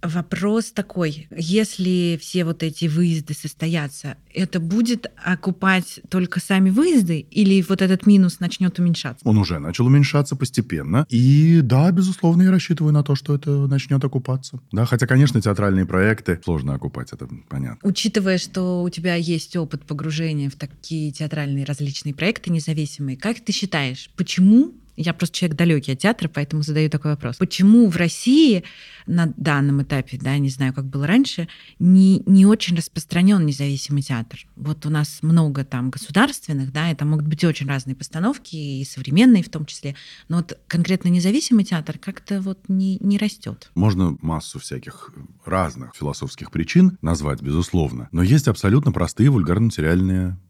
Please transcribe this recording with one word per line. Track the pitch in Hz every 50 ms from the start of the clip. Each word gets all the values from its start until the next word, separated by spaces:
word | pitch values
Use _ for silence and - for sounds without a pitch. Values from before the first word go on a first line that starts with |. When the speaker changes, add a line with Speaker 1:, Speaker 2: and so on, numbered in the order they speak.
Speaker 1:
Вопрос | - 180 156 180 170 - - 165 180 208 214 226 220 -
такой. | - - 196 - - 180 175 156 151 156 151 - -
Если | 156 165 156 185 214 220 214 - - 185 180 185 180 175 170 170 156 -
все | - - 185 175
вот | 165 165 - 160
эти | 160 156 - -
выезды | 165 147 165 180 170 165 160 151 156 151
состоятся, | - - 151 - _ - 165 165 170 147 143 139 - - 147 - _ _ _ _
это | - 190 185 - 180
будет | 165 165 185 220 240 233 247 - - - _ _ -
окупать | - 185 - - 196 185 - - 190 190 185 175 - - - _ -
только | - 185 180 170 - 180
сами | - - 196 190 196 190
выезды | 185 220 311 370 339 269 202 170 170 151
или | - _ - - 214 196 196 196 180 -
вот | 190 180 190
этот | 185 190 185 -
минус | 208 208 196 185 180 - -
начнёт | 180 175 - - 190 180 175 -
уменьшаться? | 175 175 165 - - 143 - - - 123
Speaker 2:
Он | 107 107
уже | 98 87 90 78
начал | 71 78 85 - 117
уменьшаться | 127 135 143 143 139 - 147 143 139 -
постепенно. | 131 139 131 - - 113 - - 78 69 71 85 120 156 _
И | 127 117 123 131 139 147 156 165 170 165 156
да, | 117 123 131 151 180
безусловно, | 185 175 185 185 185 - - 170 170 170 185
я | 190 185
рассчитываю | 185 - - 170 151 156 151 151
на | 147 143
то, | 143 143
что | 135 - - 147
это | 139 143 156 143 143 139
начнёт | 135 139 135 131 131 139 139 131
окупаться. | 139 - 135 120 - 127 131 131 - - 127 _ _
Да, | - 101 117
хотя, | 117 - 117 139 -
конечно, | 131 131 143 143 - 113
театральные | 101 107 101 - 104 101 95 95 92
проекты | - - 92 95 107 110 107 - - 87 82 -
сложно | - 85 78 65 67 69
окупать, | 67 - 71 - 64 62 - -
это | - 65 62 65 65 - _
понятно. | - 67 67 62 57 - -
Speaker 1:
Учитывая, | 202 185 - - 220 214 - 190 190 185 180
что | - - - 190 185 180 180 180 175
у | 180
тебя | 175 - 165 185 175
есть | 170 170 160 170 160 - - -
опыт | 180 165 143 - 139 -
погружения | - 156 143 151 160 151 156 165 160 156 147 143 139
в | 135
такие | - - 139 - - - - 165 160 151 151
театральные | 139 - 156 147 156 151 147 143 143 139 139
различные | 131 147 135 147 139 139 - - 147 139
проекты | 139 160 190 233 - - - 175
независимые, | 165 151 - 156 151 156 143 - - 143 135 131
как | 131 - 202 233 233
ты | _ - 196
считаешь, | - - 190 - 156 139 127 127 135 - - _
почему, | - 180 - - - 185 190 214 240 294 330 - - _ _ _ -
я | 160 180 165
просто | - 180 170 -
человек | - - 175 156
далёкий | 139 170 170 165 147 135 - 135
от | 131
театра, | - 196 226 - - 156
поэтому | - - 147 143 - 156 147
задаю | 147 151 151 156 156
такой | 147 147 - 202 196
вопрос. | - - 123 123
Почему | - 190 180 - - 185 202 214 240 240 208
в | 165
России | 170 175 165 - - - 240 262 302 320 294 220 180 - - - - - - - - -
на | - 175 175 170 160 123
данном | - - 160 147 143 139 143 139 139
этапе, | 139 - 147 139 127 - - 131
да, | - 131 135 143
не | 139 135
знаю, | 131 131 139 131 131
как | 143 135
было | 135 135 139 139
раньше, | 151 190 247 277 254 - - 170 165 - - - - - _
не, | - 175 185 185 190 190 190 - -
не | - 196 190 190
очень | 202 214 226 - - 175
распространён | 165 165 - _ 170 - _ - 170 180 190 208 196 165
независимый | 151 143 135 139 143 139 135 - - 143 143 135
театр? | - 131 117 113 - - - - _ _
Вот | - 131 147 151 151 -
у | 147
нас | 156 151 151 - - - -
много | 156 165 170 160 151 139 139 135
там | - - 127 123 131
государственных, | 127 131 - - - 190 226 - - - - - 156 139 135 131 131
да, | 151 160 170
это | 165 139 147
могут | 147 156 156 151 151
быть | 156 147 -
очень | 170 151 - 143 139
разные | 143 135 127 131 131
постановки, | 131 147 - - 156 175 226 285 277 _ - -
и | 160 151 143 139 131 139
современные | - - - 131 - 135 165 240 262 240 196 170
в | -
том | - 160 156
числе. | - - - - 143 143 - - - - - - _
Но | 165 175
вот | 170 170 - _ _
конкретно | _ - 170 170 165 190 185 - 180
независимый | 175 180 170 185 208 294 330 - 247 220 196
театр | - - 165 151 - 156 -
как-то | - - 190 - _ - 202 196
вот | 190 196 190 190 _ -
не, | 190 190 190 190 190 185
не | - 196 202 202
растёт. | 214 214 - - - - 107 - - _ _
Speaker 2:
Можно | - 95 107 101 90 95 87 73 -
массу | - 78 80 78 76 - - 69
всяких | - - - 64 - - - - - - - - 69 - - _ _
разных | - 85 95 92 80 60 60 65 - -
философских | - 73 71 71 - - 67 - - - -
причин | - 80 80 - - 175 180 190 185 - -
назвать, | 82 82 73 73 73 69 65
безусловно. | 69 67 71 82 87 - - 90 78 67 58 62 60 -
Но | - 82 90
есть | 95 131 156 - -
абсолютно | 107 - - 98 101 143 143 143
простые | 98 - 90 85 - - 107 143
вульгарно-материальные | 139 113 85 73 87 104 113 113 101 - 76 78 85 90 95 92 92 92 92 90 92 92 _ _